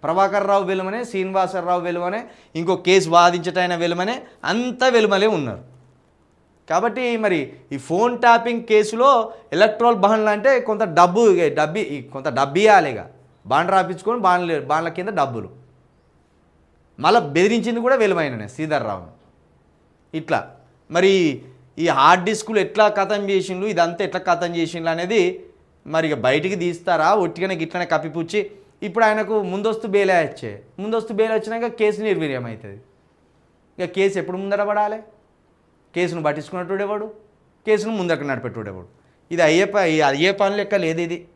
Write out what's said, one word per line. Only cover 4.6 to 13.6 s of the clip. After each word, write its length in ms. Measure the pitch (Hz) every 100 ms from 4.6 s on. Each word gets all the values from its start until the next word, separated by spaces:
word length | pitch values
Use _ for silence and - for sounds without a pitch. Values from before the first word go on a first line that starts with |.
| 247 247 262
వెలుమలే 400 | 240 214 196 214
ఉన్నారు. 360 | 190 131 95 - _ _ _ _ _ _ _ _ _ _
కాబట్టి 480 | 170 226 254 247 226
మరి 360 | 214 170 127 - _
ఈ 60 | 139
ఫోన్ 400 | - 170 240 240
ట్యాపింగ్ 460 | 240 233 233 233
కేసులో 460 | 233 214 214 226 262 269 220 - -
ఎలక్ట్రల్ 420 | 160 214 214 233 233
బాండ్లు 340 | 196 220 214
అంటే 300 | 208 233 262
కొంత 240 | 247 208
డబ్బు, 400 | 214 160 175 185 226 180 160 143
డబ్బి-, 520 | 151 180 151 143 123
కొంత 140 | 135 143
డబ్బు 280 | 123 139 151
ఇవ్వాలి. 340 | 214 202 151
ఇక 120 | 110 85 - _ _ -
బాండ్ 260 | 135